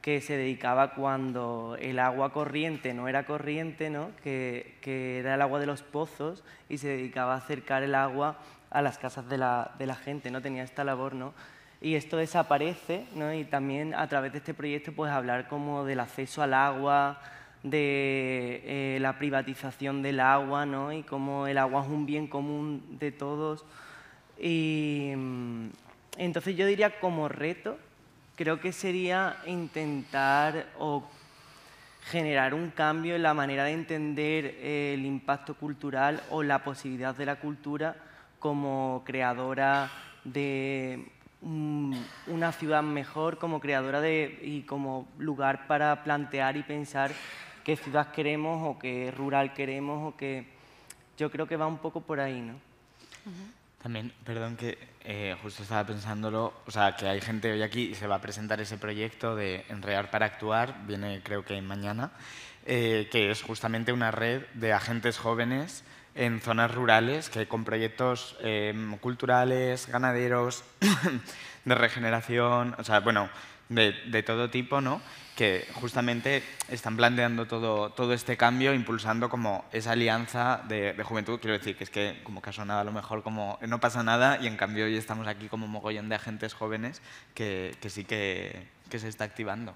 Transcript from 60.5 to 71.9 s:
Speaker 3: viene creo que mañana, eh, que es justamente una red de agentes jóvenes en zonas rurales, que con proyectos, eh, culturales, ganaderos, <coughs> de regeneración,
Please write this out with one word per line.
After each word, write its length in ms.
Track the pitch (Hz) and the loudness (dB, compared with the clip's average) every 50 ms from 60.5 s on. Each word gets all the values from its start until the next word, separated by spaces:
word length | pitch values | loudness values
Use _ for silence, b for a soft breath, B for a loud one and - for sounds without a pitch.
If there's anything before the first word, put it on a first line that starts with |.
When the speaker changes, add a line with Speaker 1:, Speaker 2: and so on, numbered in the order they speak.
| 110 113 117 127 131 - 101 | 2 2 2 0 -2 -10 -8
Speaker 3:
viene 340 | 104 104 98 101 104 98 95 92 | -6 -6 -4 -4 -6 -6 -8 -6
creo 220 | - 104 101 95 | -4 -4 -4 -4
que 160 | - 101 98 95 | -4 -6 -6 -4
mañana, 480 | 95 98 101 101 101 104 110 127 175 - B B B B B B B B B B | -6 -6 -4 -4 -4 -2 -2 -4 -6 -8 B B B B B B B B B B
eh, 420 | - 127 120 120 113 113 107 104 - - | 0 2 2 4 4 4 2 2 2 4
que 180 | 117 107 101 | 4 4 4
es 100 | 110 110 - | 2 0 -2
justamente 500 | - 113 - - 113 113 113 117 117 123 | -6 -6 -4 -2 -2 -2 0 0 0 2
una 180 | 123 117 113 | 2 2 2
red 320 | 110 110 113 117 123 135 135 - - | 2 2 2 2 0 0 -4 -8 -8
de 180 | 120 113 113 107 | -2 2 4 4
agentes 440 | 98 - 113 117 117 110 120 113 - | 4 4 2 -2 0 2 0 0 2
jóvenes 640 | - 113 117 113 120 120 127 135 151 185 - - - B B B B B B | 0 0 2 2 2 2 0 0 -2 -4 -8 -14 -16 B B B B B B
en 240 | - 123 120 117 113 | 0 0 2 0 0
zonas 340 | - 120 113 113 117 117 117 | 0 2 4 4 4 4 4
rurales, 540 | 120 127 113 110 110 117 120 139 156 156 - | 2 6 8 8 8 8 6 2 0 -2 -4
que 160 | - 117 110 | -2 -2 -2
con 180 | - - 113 110 | 0 0 -2 -2
proyectos, 720 | 110 113 110 113 110 110 - 127 127 123 120 - - - - | 0 0 0 0 0 0 2 2 2 2 0 -2 -10 -10 -4
eh, 340 | - 113 107 104 104 107 107 107 110 107 104 101 | -2 0 2 2 2 0 0 -2 -4 -6 -8 -4
culturales, 840 | - 123 123 120 - 127 127 123 127 127 127 127 127 127 127 127 - | -4 -4 -2 -2 4 6 6 6 6 6 4 2 2 2 0 -2 -4
ganaderos, 800 | - - 123 131 127 123 120 123 123 123 123 120 123 123 - - - - - | -2 0 2 2 4 4 4 2 2 4 2 2 0 -2 -6 -10 -16 -4 4
<coughs> 840 | - 202 196 135 131 175 135 123 - - - - - - - - - | 4 6 6 6 2 0 0 0 -6 -8 -14 -14 -14 -14 -16 -8 4
de 100 | 127 123 | 4 6
regeneración, 960 | 120 117 113 | 8 8 4